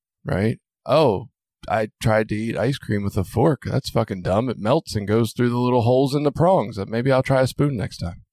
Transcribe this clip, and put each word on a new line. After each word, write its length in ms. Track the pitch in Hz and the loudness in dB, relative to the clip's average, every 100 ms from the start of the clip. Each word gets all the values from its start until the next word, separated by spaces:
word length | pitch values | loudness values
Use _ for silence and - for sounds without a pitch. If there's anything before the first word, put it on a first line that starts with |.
| _ _ | _ _
right? 340 | - 90 110 - _ _ | -4 0 0 -2 _ _
"Oh, 460 | - 147 143 98 107 _ _ _ - | 0 2 2 0 -6 _ _ _ -4
I 200 | 110 110 - | -2 -4 -4
tried 260 | 120 107 107 | 0 2 2
to 40 | 104 | -4
eat 200 | 113 117 | -4 -2
ice 180 | 117 139 | -2 -2
cream 240 | - 104 | -4 -2
with 120 | 101 101 | -2 -2
a 60 | |
fork. 380 | 90 107 156 139 - | -2 2 2 0 -2
That's 240 | 127 - | -4 -2
fucking 320 | - 113 98 | -2 -2 -4
dumb. 260 | 90 98 127 | -2 0 0
It 100 | - | -2
melts 360 | 104 156 - 110 | 0 0 -2 -6
and 100 | 101 | 0
goes 240 | 110 113 | 0 0
through 180 | - 123 | 0 0
the 80 | 123 | 0
little 240 | 123 123 | 2 2
holes 320 | 120 127 135 | 4 4 2
in 80 | 143 | 0
the 80 | 147 | 0
prongs. 440 | - 170 185 107 98 101 | 2 2 4 0 -6 -4
Maybe 240 | 110 131 | -2 2
I'll 100 | 131 | 2
try 200 | 131 135 | 2 2
a 40 | 131 | 2
spoon 300 | - 147 120 | 0 -2 -2
next 220 | - - | -6 -8
time." 240 | 85 - _ | -10 -10 _